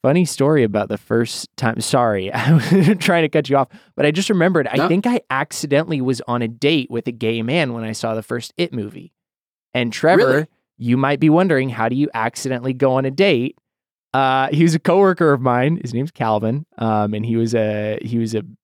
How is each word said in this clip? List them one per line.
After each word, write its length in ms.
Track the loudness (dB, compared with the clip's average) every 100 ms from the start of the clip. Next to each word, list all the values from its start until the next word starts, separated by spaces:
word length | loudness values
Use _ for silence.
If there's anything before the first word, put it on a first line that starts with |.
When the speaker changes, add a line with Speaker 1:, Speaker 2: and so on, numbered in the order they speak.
Speaker 1:
Funny 220 | 2 2
story 400 | 0 0 2 4
about 240 | 2 0 -4
the 100 | -6
first 520 | _ -2 -2 -6 -14 -4
time. 240 | -4 -4
Sorry, 500 | -2 0 2 0 -4
<laughs> 0 |
I 200 | -2 2
was 440 | 2 4 4 4 2
trying 240 | 0 2
to 40 | 2
cut 200 | 0 0
you 80 | 0
off, 100 | 0 -8 _ -2
but 80 | 0
I 60 |
just 180 | 0 0
remembered, 360 | 2 2 2 0
I 60 | -2
Speaker 2:
No. 100 | 0
Speaker 1:
think 180 | 0 0
I 140 | -2 _
accidentally 680 | -4 -4 -8 -2 0 0 -2
was 220 | -2 -4 -4
on 160 | -4
a 60 | -4
date 420 | -2 0 0 -2
with 160 | -6 -6
a 40 |
gay 300 | -4 -4 -2
man 320 | -2 -2 -2
when 100 | -6
I 80 | -8
saw 240 | -6 -6 -6
the 80 |
first 300 | -6 -8 -8 -6
It 160 | -6
movie. 400 | -6 -10 -12 -20 _ _ _ _ _ _
And 180 | -4 -4
Trevor, 340 | 0 2 4 4
Speaker 2:
Really? 220 | 2 -2 _ _ _
Speaker 1:
you 180 | -2 0
might 240 | 2 2
be 100 | 4
wondering, 380 | 4 4 0 -2
how 200 | -2 -2
do 80 | 0
you 100 | -2
accidentally 580 | -2 -4 -4 -6 -4 -4
go 220 | 0 2
on 100 | 2
a 80 | -2
date? 460 | 2 2 2 -2 -8 _ _ _ _ _
Uh, 340 | 0 2 2 0
he 100 | 2
was 100 | 2
a 60 | 2
coworker 540 | 2 4 4 4 2
of 80 | 2
mine. 360 | 2 2 2 -2
His 120 | -4
name's 180 | -6 -6
Calvin. 540 | _ 0 0 0 -4 -8 -6
Um, 360 | -2 0 0
and 120 | -4 -2
he 100 | -2
was 180 | 0
a, 460 | 0 0 -2 -4 -6
he 160 | -4 -4
was 140 | -2 -4
a 80 | -8 -20